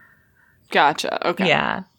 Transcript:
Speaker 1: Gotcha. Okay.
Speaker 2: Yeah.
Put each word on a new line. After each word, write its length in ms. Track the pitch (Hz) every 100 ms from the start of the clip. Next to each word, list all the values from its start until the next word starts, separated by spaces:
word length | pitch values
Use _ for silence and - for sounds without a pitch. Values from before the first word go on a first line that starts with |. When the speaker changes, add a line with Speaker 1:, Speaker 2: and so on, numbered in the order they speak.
| _ _ _ _ _ _ _
Speaker 1:
Gotcha. 560 | 190 147 156 - - 170
Okay. 200 | 175 185
Speaker 2:
Yeah. 340 | 147 64 57 -